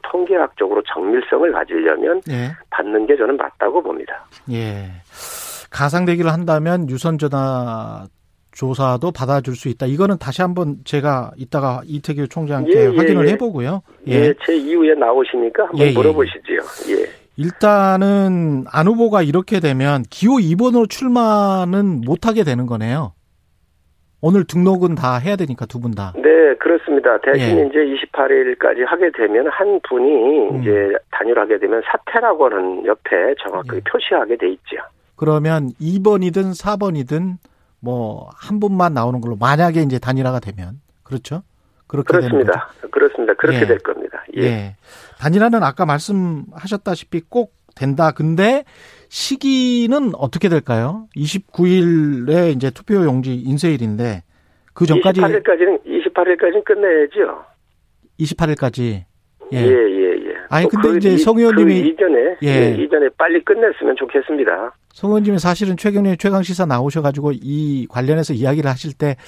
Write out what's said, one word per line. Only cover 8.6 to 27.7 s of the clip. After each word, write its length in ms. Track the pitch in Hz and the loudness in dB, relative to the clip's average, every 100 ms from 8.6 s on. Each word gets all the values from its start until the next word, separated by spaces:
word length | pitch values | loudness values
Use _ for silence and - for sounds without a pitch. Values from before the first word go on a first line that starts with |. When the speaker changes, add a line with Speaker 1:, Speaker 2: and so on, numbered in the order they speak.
| 131 131 131 123 170 | -6 -2 -2 0 -4
Speaker 2:
받아줄 420 | 170 135 143 131 | -4 -2 -2 -2
수 140 | 123 135 | -6 -8
있다. 180 | 120 131 | -6 -4
이거는 320 | 143 196 190 | 0 0 0
다시 240 | 135 131 | -4 -4
한번 360 | 185 180 156 139 | -2 -2 -4 -6
제가 480 | - 147 143 135 110 - | -6 -2 0 -2 -4 -12
이따가 440 | 127 151 135 123 | -6 -4 -2 -4
이태규 440 | 123 147 151 147 139 | -8 -10 -6 -6 -6
총장께 440 | 170 151 143 - | -6 -4 -2 2
Speaker 1:
예, 60 | 453 415 | 4 4
예, 40 | 349 | 4
Speaker 2:
확인을 320 | - - - | 2 4 2
Speaker 1:
예. 40 | |
Speaker 2:
해보고요. 500 | 208 240 156 123 190 - _ - | 2 -2 -4 -4 -6 -10 _ 0
Speaker 1:
예, 40 | |
Speaker 2:
예. 220 | 123 147 143 | 2 4 2
Speaker 1:
제 120 | - 165 | 0 -2
이후에 380 | 143 170 156 | 0 2 2
나오시니까 680 | 151 117 127 123 123 117 202 | 4 2 2 0 0 0 0
한번 160 | 208 147 | -2 2
Speaker 2:
예, 100 | 143 | 2
예. 20 | |
Speaker 1:
물어보시지요. 640 | 123 147 156 123 - - 85 - - - | 4 2 2 -2 -6 -8 -8 -8 -10 -4
예. 320 | - - - _ - | -4 -4 -10 _ -8
Speaker 2:
일단은 1300 | 165 - 208 202 190 190 196 202 190 180 160 135 127 | -6 0 2 4 4 2 2 2 2 2 0 -2 -2
안 160 | 143 175 | 0 2
후보가 360 | 233 233 208 | 4 2 2
이렇게 380 | 151 170 185 196 | 2 0 0 0
되면 420 | 160 131 139 143 110 | 0 0 0 0 -4
기호 280 | - 214 269 | 0 2 4
이 160 | 160 | 2
번으로 320 | 170 247 240 214 | 2 2 2 0
출마는 1160 | - 262 240 226 208 202 190 180 196 202 147 | -2 0 2 2 2 2 0 0 0 0 -2
못하게 400 | 117 175 233 220 | -2 -2 0 0
되는 220 | 156 123 123 | 0 -2 -2
거네요. 480 | 113 110 139 117 - _ _ _ _ _ _ _ _ _ _ | -4 -2 -4 -6 -12 _ _ _ _ _ _ _ _ _ _
오늘 240 | 160 196 | 2 2
등록은 500 | 175 175 185 185 180 | 2 2 2 2 0
다 220 | 151 127 123 | 0 -2 -2
해야 200 | 156 202 | -2 -2
되니까 280 | 156 120 | -4 -6
두 160 | 117 123 | -10 -8
분 120 | 120 | -6
다. 200 | 104 95 | -6 -8
Speaker 1:
네, 400 | 95 143 160 151 123 | 0 4 6 6 4
그렇습니다. 600 | 156 165 - 139 127 113 | 0 0 0 0 2 2
대신 360 | 135 139 120 110 | 2 2 2 2
Speaker 2:
예. 80 | |
Speaker 1:
이제 180 | 143 | 2